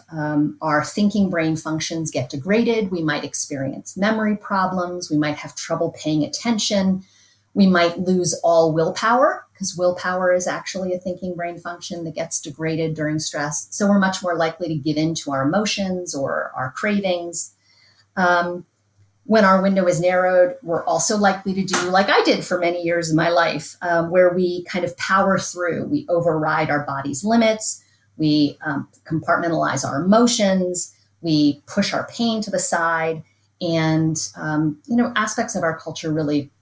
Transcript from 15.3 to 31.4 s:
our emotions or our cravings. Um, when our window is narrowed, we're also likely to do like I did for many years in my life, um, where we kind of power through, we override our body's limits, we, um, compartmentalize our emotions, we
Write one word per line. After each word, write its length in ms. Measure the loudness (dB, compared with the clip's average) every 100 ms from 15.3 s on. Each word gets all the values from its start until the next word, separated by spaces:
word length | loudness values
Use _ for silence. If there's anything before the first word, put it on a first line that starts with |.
our 160 | -2 2
emotions 680 | 2 0 -2 -4 -4 -6
or 380 | -4 -4 -4 -6 -6
our 160 | -8
cravings. 800 | -4 -2 0 0 -2 -4 -8 -8 _ _ _ _ _ _ 0
Um, 480 | 2 4 2 -4 -10 _ _ _ _ _
when 220 | 2 4 6
our 160 | 6
window 260 | 4 2 2
is 120 | 2
narrowed, 580 | 2 2 4 6 4 2
we're 220 | -4 -4
also 340 | 0 0 2 2
likely 360 | 2 2 -2 -2
to 80 |
do 260 | 0 0 2
like 200 | 2 4
I 120 | 4
did 220 | 4 2 0
for 140 | -2
many 240 | 0 -2
years 260 | 0 0 2
in 60 | 2
my 140 | 4
life, 480 | 4 2 0 -8 -8
um, 300 | -2 0 2
where 200 | 6 6
we 320 | 4 0 -2 -6
kind 200 | -4 -4
of 100 | -4
power 420 | 0 2 4 2
through, 460 | -2 -4 -4 -4 -2
we 200 | -4 0
override 600 | 0 2 0 0 0 0
our 140 | -2
body's 400 | -2 -6 -6 -4
limits, 580 | 0 2 2 0 -2 -6 _ _ _ -2
we, 400 | 2 4 2 0 -6
um, 220 | -6 -8 _ -6
compartmentalize 800 | -4 0 0 0 0 0 -2 -4
our 180 | -2
emotions, 880 | 4 6 4 4 2 2 0 -2 -6 -12 _ _
we 420 | 0 4